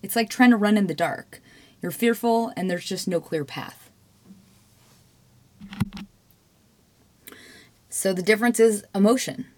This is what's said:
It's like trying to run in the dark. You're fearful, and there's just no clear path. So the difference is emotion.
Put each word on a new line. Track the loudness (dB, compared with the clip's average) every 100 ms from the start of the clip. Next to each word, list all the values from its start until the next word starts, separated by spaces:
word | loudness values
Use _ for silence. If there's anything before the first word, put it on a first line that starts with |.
It's | -4 -2
like | -2
trying | 4 6
to | 6
run | 4 2
in | 0
the |
dark. | -2 -2 -4 -12 -20 _ -20 -20 _
You're | -10
fearful, | -2 0 0 0 0 0 -4
and | -4
there's | -4 -6
just | -8 -4
no | -4
clear | -4 -6
path. | -6 -10 -12 -16 -20 _ _ _ _ -20 _ _ _ _ _ _ _ _ _ _ _ _ -20 -6 -6 -6 -18 _ _ _ _ _ _ _ _ _ _ _ -20 -20 -20 -20 -20 _ _
So | -4 -2
the | -2
difference | 0 2 2 4
is | 4 4 -4 2
emotion. | 4 4 0 -8 -14